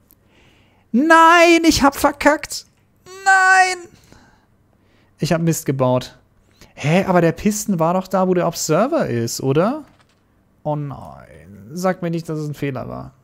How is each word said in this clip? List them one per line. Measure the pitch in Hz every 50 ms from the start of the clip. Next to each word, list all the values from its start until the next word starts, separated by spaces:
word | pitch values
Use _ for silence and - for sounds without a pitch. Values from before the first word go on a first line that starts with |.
| _ _ _ _ _ _ _ _ _ _ _ _ _ _ _ _ _ _
Nein, | - 220 294 320 330 330 330 330 339 349 339 349 339 330 330 330
ich | 294 - 247
hab | 277 -
verkackt. | - - 285 294 - - 294 294 302 - - - - - _ _ _ _ _ _ _ _ 370 381 381 392
Nein! | 381 381 381 370 370 381 381 370 370 370 359 349 - _ _ _ _ - - _ _ _ _ _ _ _ _ _ _ _ _ _ _ _ _ _ _ _ -
Ich | - 147 175
hab | 160
Mist | 170 165 160 - -
gebaut. | - 143 135 131 127 127 127 - - - _ _ _ _ _ _ _ _ _ - _ _
Hä, | - - 139 160 190 190
aber | 190 180 175
der | 165 165
Pisten | 160 - - 202 208 208 - - 196 165
war | 160 165 175
doch | 190 185 -
da, | - 190 185
wo | 185 185
der | 175 165 170
Observer | 165 - - - 151 165 214 277 339 294 196
ist, | 131 120 120 117 117 - -
oder? | - 135 135 156 175 214 277 311 285 _ _ _ _ _ _ _ _ _ _ _ _ _ _ _ -
Oh | 151 151
nein. | 147 147 143 131 - 95 80 67 67 62 - - 76 73 87 101 - 95 113 147
Sag | 180 180 185 180 185 175
mir | 170
nicht, | 165 170 165 -
dass | 156 151
es | 151 151
ein | 143
Fehler | - - 139 131 123 - 123
war. | - - - 135 - _